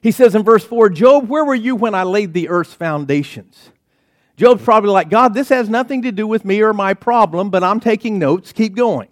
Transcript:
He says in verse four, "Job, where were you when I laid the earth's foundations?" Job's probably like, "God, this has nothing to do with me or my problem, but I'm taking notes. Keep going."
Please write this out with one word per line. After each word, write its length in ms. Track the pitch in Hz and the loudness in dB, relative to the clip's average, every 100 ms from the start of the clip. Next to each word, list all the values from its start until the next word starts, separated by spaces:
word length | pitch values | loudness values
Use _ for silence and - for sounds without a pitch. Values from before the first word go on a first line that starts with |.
He 100 | 226 | -2
says 240 | - 247 | 4 4
in 80 | 202 | 4
verse 220 | 208 220 | 2 2
four, 240 | - 233 220 | 2 0 0
"Job, 400 | 160 240 285 233 | 4 4 4 2
where 160 | 294 | -2
were 100 | 294 | -2
you 220 | 262 226 247 | -2 -2 -2
when 180 | 226 | -2
I 80 | 196 | -2
laid 300 | 185 202 202 | -2 -2 -2
the 160 | 165 160 | -4 -2
earth's 260 | 175 165 | -4 -4
foundations?" 960 | - 170 151 139 143 143 - 92 _ _ _ _ _ _ _ _ _ | -8 -6 -6 -2 -4 -4 -12 -20 _ _ _ _ _ _ _ _ _
Job's 260 | 233 247 | 2 2
probably 280 | - 220 202 | 2 2 2
like, 200 | 190 160 | 0 0
"God, 240 | 214 254 | 2 2
this 160 | 214 277 | 0 -2
has 180 | 262 214 | -2 0
nothing 340 | 233 254 269 | -4 -4 -6
to 100 | 240 | -6
do 140 | 196 214 | -6 -4
with 180 | 220 | -4
me 180 | 190 202 | -2 0
or 100 | 214 | 0
my 220 | 208 196 | 0 -4
problem, 560 | 196 - 240 202 165 202 | -4 -2 2 2 0 -2
but 120 | 185 | 0
I'm 160 | 180 214 | 0 0
taking 380 | 233 214 233 208 | -2 -2 -4 -2
notes. 340 | 147 175 - | 0 -2 -4
Keep 240 | - 220 196 | -4 -4 0
going." 320 | 240 147 101 | -2 -2 -8